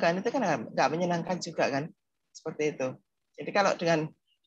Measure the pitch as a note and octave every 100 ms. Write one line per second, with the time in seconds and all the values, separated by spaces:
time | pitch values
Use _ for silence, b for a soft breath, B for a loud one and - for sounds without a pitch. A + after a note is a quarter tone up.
0 | F3+ F3+ A#3 C#4 G3+ C#3 - E3 C3+ D#3+
1 | F3+ F3 E3+ F3 E3+ D#3+ C#3+ C#3 D#3+ -
2 | _ _ _ - D#3+ D#3 D3+ C#3+ C3 B2+
3 | _ _ _ - F3+ G#3 G3 - E3+ D#3+
4 | D#3 - _ _